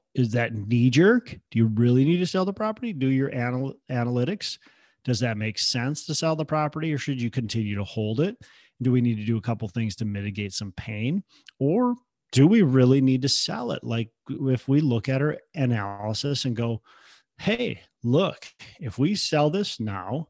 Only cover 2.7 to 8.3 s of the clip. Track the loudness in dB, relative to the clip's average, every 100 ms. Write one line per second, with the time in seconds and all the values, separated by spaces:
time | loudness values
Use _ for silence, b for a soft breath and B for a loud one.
2.7 | -4 -6 -2 0 2 0 -2 -2 -2 -6
3.7 | -8 -6 -2 -2 0 -2 -4 -8 -12 b
4.7 | b b b -4 -2 -2 -2 -4 -4 -2
5.7 | -2 -4 -6 -6 -4 -2 -2 -2 -2 -2
6.7 | -2 -4 -4 -4 -4 -4 -4 -4 -2 -2
7.7 | -4 -6 -4 -2 0 -2